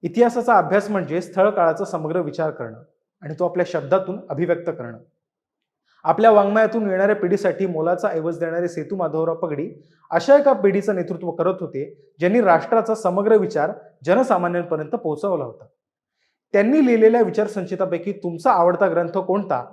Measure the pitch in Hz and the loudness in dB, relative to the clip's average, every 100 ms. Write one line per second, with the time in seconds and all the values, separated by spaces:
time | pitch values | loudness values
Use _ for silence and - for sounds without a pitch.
0 | - - 240 240 240 214 160 196 202 208 | -6 2 2 2 2 2 4 0 0 -4
1 | 156 165 170 190 202 202 170 160 190 170 | -2 -4 -6 0 2 4 0 0 -4 -6
2 | 156 170 156 147 156 143 120 110 - _ | -4 -4 -4 -4 -6 -4 -12 -12 -20 _
3 | _ _ 156 156 175 180 175 165 139 185 | _ _ -14 -6 -4 -2 -4 -4 0 0
4 | 185 196 - 143 170 170 170 156 120 117 | 0 -10 -10 -6 -2 -2 -4 -8 -12 -14
5 | _ _ _ _ _ _ _ _ _ _ | _ _ _ _ _ _ _ _ _ _
6 | 160 165 226 208 202 214 220 226 208 185 | -2 4 6 6 4 2 0 0 -2 0
7 | 202 208 180 196 196 - 190 165 160 175 | 0 0 0 0 -2 -2 -4 -2 -2 -2
8 | 208 165 160 156 165 165 175 170 151 196 | -2 -4 -6 -4 -4 -4 -4 -6 -8 -6
9 | 165 156 160 165 175 147 180 - _ _ | -4 -2 -2 -2 -6 -6 -8 -12 _ _
10 | _ 165 175 285 277 254 196 196 196 196 | _ -2 6 6 6 4 2 2 -2 -4
11 | 170 170 170 165 170 185 170 135 143 - | -4 -6 -8 -2 -2 -2 -8 -10 -12 -14
12 | _ _ 170 220 208 165 - 226 220 220 | _ _ 0 2 4 4 4 0 0 -2
13 | 185 185 202 214 185 160 156 - - _ | -2 0 4 4 4 -2 -4 -6 -16 _
14 | - 202 254 196 175 175 170 160 151 233 | 0 2 2 0 0 -4 -4 -6 -4 -6
15 | 165 147 202 175 127 113 - _ _ _ | -4 -4 -4 -4 -6 -12 -20 _ _ _
16 | _ _ _ _ _ 202 208 302 262 233 | _ _ _ _ _ 0 2 4 4 6
17 | 220 233 214 170 208 208 180 196 185 170 | 6 6 2 0 -4 -4 -8 -4 -4 -4
18 | 190 196 175 165 262 202 175 180 196 165 | -6 -8 -8 -4 0 4 4 2 0 0
19 | 170 185 185 190 190 131 123 | -2 -4 -2 -4 -2 -6 -6